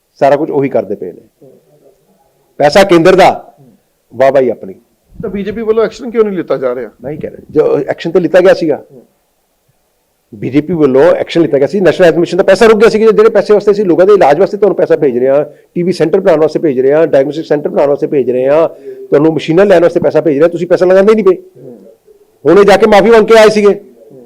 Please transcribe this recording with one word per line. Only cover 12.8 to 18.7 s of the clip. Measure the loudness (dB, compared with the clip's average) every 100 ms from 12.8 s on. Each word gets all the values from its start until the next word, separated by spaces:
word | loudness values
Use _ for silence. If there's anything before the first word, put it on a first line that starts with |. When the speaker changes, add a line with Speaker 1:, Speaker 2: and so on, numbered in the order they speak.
Speaker 1:
ਗਿਆ | 2
ਸੀ, | 2
ਜਿਹੜੇ | 0 2 2
ਪੈਸੇ | 0 0
ਵਾਸਤੇ | 0 0
ਸੀ, | -2
ਲੋਕਾਂ | 0 2 2
ਦੇ |
ਇਲਾਜ | 4 2 2
ਵਾਸਤੇ | -2 0
ਤੁਹਾਨੂੰ | -2 -2
ਪੈਸਾ | -2 0
ਭੇਜ | -2 -2
ਰਹੇ | -2
ਹਾਂ, | -2 -4 -12 _
ਟੀ | -6
ਬੀ | -6
ਸੈਂਟਰ | -2 -2 0
ਬਣਾਉਣ | 0 0
ਵਾਸਤੇ | 0 -2
ਭੇਜ | -2 -2
ਰਹੇ | 0
ਹਾਂ, | 0 0
ਡਾਇਗਨੋਸਟਿਕ | 0 -2 -6 -4
ਸੈਂਟਰ | -4 -4
ਬਣਾਉਣ | -2 -2
ਵਾਸਤੇ | -2 -4
ਭੇਜ | -4 -2
ਰਹੇ | -2 0
ਹਾਂ, | 0 -2